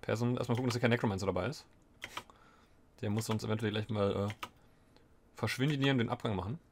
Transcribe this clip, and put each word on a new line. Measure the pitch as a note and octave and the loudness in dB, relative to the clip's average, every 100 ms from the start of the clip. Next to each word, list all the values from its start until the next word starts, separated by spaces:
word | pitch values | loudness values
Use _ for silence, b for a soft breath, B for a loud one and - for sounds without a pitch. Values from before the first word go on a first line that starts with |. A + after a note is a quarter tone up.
Person, | - A2 A#2+ B2 | -2 0 0 0
erstmal | A#2 A#2+ | 0 0
gucken, | B2+ | 0
dass | |
hier | A#2+ | 2
kein | A#2+ | 2
Necromancer | A#2+ A#2 G2 G2 | 2 0 0 0
dabei | F#2 G2 | 0 -2
ist. | D#3 - - _ - - - - B B B B B - - | -6 -14 -20 _ -16 -12 -12 -14 B B B B B -20 -6
Der | G#2+ | -2
muss | G#2+ A2 | 0 0
uns | A2 | -2
eventuell | A2 G#2+ G#2+ | 0 0 0
gleich | G#2 G#2+ | -2 -2
mal, | G#2+ G2 G2 G2+ | 2 2 2 -2
äh, | G2+ - - b b b b b - - - | -4 -12 -16 b b b b b -20 -20 -6
verschwindieren, | A2+ - C3+ D3 C3+ C3+ | -4 0 2 4 4 4
den | A2+ | 2
Abgang | A#2+ A#2+ G2 | 0 0 -2
machen. | F#2 D#3 - | -2 -8 -10